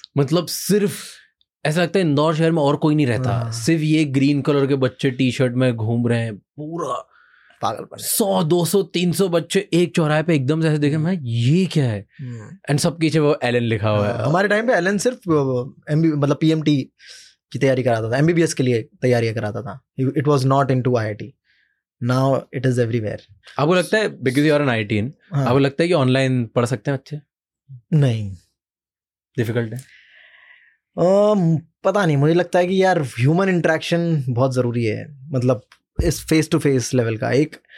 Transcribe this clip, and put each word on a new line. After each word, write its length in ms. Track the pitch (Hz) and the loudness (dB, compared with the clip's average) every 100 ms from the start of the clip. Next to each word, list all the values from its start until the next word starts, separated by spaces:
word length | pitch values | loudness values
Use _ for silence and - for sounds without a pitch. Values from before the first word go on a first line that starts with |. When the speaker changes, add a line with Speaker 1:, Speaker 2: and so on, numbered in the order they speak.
| - 139 | -6 -2
Speaker 1:
मतलब, 300 | 139 170 160 | 0 0 -2
सिर्फ 460 | - - 202 196 - - - _ _ _ _ 147 | -8 0 0 0 -4 -14 -20 _ _ _ _ -4
ऐसा 160 | 160 | 0
लगता 160 | 170 196 | 0 0
है 60 | |
इंदौर 320 | 165 139 156 156 | 2 2 2 2
शहर 160 | 165 | 2
में 100 | 165 | 2
और 140 | 143 147 | 2 2
कोई 180 | 160 | 2
नहीं 120 | 151 127 | 2 2
रहता, 240 | 113 127 | 0 -2
Speaker 2:
हाँ। 220 | 120 117 | -2 -4
Speaker 1:
सिर्फ 300 | - - 165 | -4 -2 0
ये 220 | 151 156 | 2 0
green 360 | 151 135 139 143 | 2 2 2 2
color 260 | 139 147 135 | 0 0 2
के 80 | |
बच्चे 360 | 139 131 - 139 | 0 -2 -2 -4
टी-शर्ट 420 | 127 127 120 127 | 0 -2 0 -2
में 240 | 123 127 117 | 2 0 0
घूम 320 | 110 117 120 | -2 0 0
रहे 120 | 117 | 0
हैं, 160 | 113 98 | -2 -8
पूरा 720 | _ - 151 170 139 123 - _ _ _ _ _ | _ -14 -12 -8 -8 -8 -10 _ _ _ _ _
Speaker 2:
पागलपन। 340 | 107 110 - - | -6 -6 -10 -12
Speaker 1:
सौ, 480 | - - 202 190 | -6 -2 0 0
दो 200 | 156 175 | 2 2
सौ, 180 | 165 196 | 2 0
तीन 300 | 190 170 175 | 0 -2 0
सौ 160 | 160 196 | 0 0
बच्चे 400 | 170 170 190 - | 0 0 -2 0
एक 240 | 165 170 - | 0 0 0
चौराहे 260 | 151 151 | 0 0
पे 120 | 156 | 2
एकदम 280 | 151 127 160 | 0 2 0
से 60 | 160 | 0
ऐसे 100 | 151 | 2
देखे, 160 | 143 | 0
Speaker 2:
हम्म। 120 | 123 160 | 0 -2
Speaker 1:
"मैं, 120 | 185 | -2
ये 440 | 123 120 120 170 185 | -2 0 2 2 2
क्या 180 | 160 | 0
है?" 220 | 127 104 - - | 0 -2 -8 -16
Speaker 2:
हम्म। 280 | 127 117 107 185 - | -14 -14 -16 -14 -4
Speaker 1:
And 80 | 143 | -2
सब 200 | 170 165 | -2 0
पीछे 200 | 160 160 | 0 2
वो 200 | 147 151 | 2 2
Allen 200 | 123 120 | 0 0
लिखा 280 | 117 110 107 | 0 0 0
हुआ 180 | 104 104 | 0 0
है। 80 | 101 | -2
Speaker 2:
हाँ, 100 | 120 | 0
हमारे 220 | 175 202 | 0 2
time 180 | 208 233 | 0 2
पे 60 | |
एलन 260 | 202 180 202 | 2 2 0
सिर्फ, 180 | 247 254 | -2 -2
अ, 760 | 180 151 135 123 131 - - | 0 0 2 -2 -6 -12 -4
एमबी, 160 | 151 165 | 0 2
मतलब, 300 | 147 139 143 | 2 0 2
पीएमटी 520 | 160 160 151 143 - _ - - - _ _ | 2 2 2 0 -2 _ -20 -20 -20 _ _
की 60 | 127 | -2
तैयारी 240 | 135 131 | 0 2
कराता 300 | 123 113 110 | 0 0 0
था, 40 | 131 | 0
एमबीबीएस 380 | 160 170 156 | 2 2 0
के 80 | 160 | 0
लिए 260 | 123 117 - _ | 0 0 -4 _
तैयारी 320 | 131 120 113 | 0 2 0
कराता 280 | 110 107 110 | -4 -6 -6
था। 220 | 110 110 _ - | -10 -14 _ -4
It 280 | 131 156 139 | -2 0 0
was 180 | 143 131 | 2 2
not 240 | 139 135 | 2 2
into 280 | 131 123 120 | 0 0 -2
आईआईटी। 400 | 107 104 110 - _ _ _ _ _ _ | -4 -8 -14 -18 _ _ _ _ _ _
Now 300 | 120 131 135 131 - 120 | -2 0 2 0 -4 -4
it 100 | 131 | -2
is 80 | |
everywhere। 460 | 123 113 117 104 - - - - - | 0 -2 -2 -6 -10 -14 -20 -12 -2
Speaker 1:
आपको 160 | 151 | 0
लगता 240 | 180 175 220 | 2 2 0
है, 100 | 196 | -2
because 300 | 139 131 131 | -4 -2 2
you 120 | 151 | 2
are 120 | 147 | 2
an 60 | 139 | 2
आईआईटीएन, 460 | 113 104 107 120 - _ | -2 -2 -2 -4 -8 _
Speaker 2:
हाँ। 140 | 143 143 | -2 2
Speaker 1:
आपको 120 | 139 | 2
लगता 240 | 139 - | 2 0
है 60 | 175 | 0
कि 60 | |
online 520 | 170 127 131 131 127 113 | 2 2 2 2 0 -2
पढ़ 180 | 123 | -2
सकते 260 | 120 127 - | -2 -2 -4
हैं 80 | 135 | -6
बच्चे? 220 | - 147 - _ _ _ _ 127 _ 156 | -8 -16 -16 _ _ _ _ -20 _ 2
Speaker 2:
नहीं। 360 | 135 110 101 92 _ _ _ _ _ _ _ _ _ - | 2 0 -6 -12 _ _ _ _ _ _ _ _ _ -6
Speaker 1:
डिफिकल्ट 360 | 117 117 113 | -4 -4 -4
है? 60 | 123 - - _ - - - - - _ _ _ 180 | -8 -14 -20 _ -20 -20 -20 -20 -20 _ _ _ -2
Speaker 2:
अम, 600 | 175 196 208 208 165 156 - _ | 2 4 4 2 2 0 -2 _
पता 220 | 190 202 175 | -2 0 0
नहीं, 100 | 139 | 2
मुझे 180 | 151 | 2
लगता 240 | 170 175 180 | 2 2 0
है 80 | 180 | 2
कि 160 | 190 | 2
यार, 200 | 185 175 | 2 2
ह्यूमन 460 | 131 117 131 165 190 | -2 0 2 2 2
interaction 760 | 175 165 160 - 170 170 156 127 | 2 0 0 0 -2 0 -2 -2
बहुत 260 | 120 131 | 0 0
ज़रूरी 300 | 127 120 120 | 0 -2 -2
है, 460 | 113 110 151 143 139 | -2 -4 -10 -18 -6
मतलब, 320 | 131 127 120 - - _ - | -2 0 0 -4 -20 _ -2
इस 220 | 170 - - | -2 -2 0
face 220 | 160 147 | 0 2
to 120 | 160 | 0
face 340 | 147 131 - 127 | 0 0 0 -2
level 180 | 113 110 | -2 -2
का। 120 | 117 | 0
एक 260 | 123 151 - _ | 0 0 -6 _